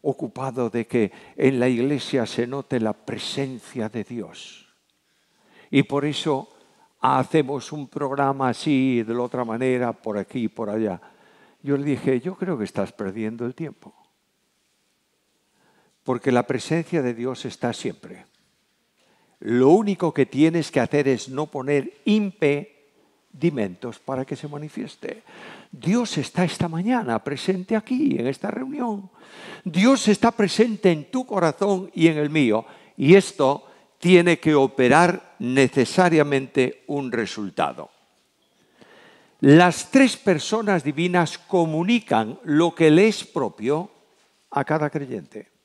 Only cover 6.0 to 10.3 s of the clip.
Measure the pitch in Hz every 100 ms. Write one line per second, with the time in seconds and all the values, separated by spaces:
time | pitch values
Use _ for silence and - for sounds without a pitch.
6 | 147 143 160 135 - _ _ _ _ _
7 | 131 131 131 160 135 143 - 151 135 143
8 | 143 139 139 139 131 117 156 139 131 120
9 | 110 117 123 123 117 113 127 127 123 107
10 | 113 104 95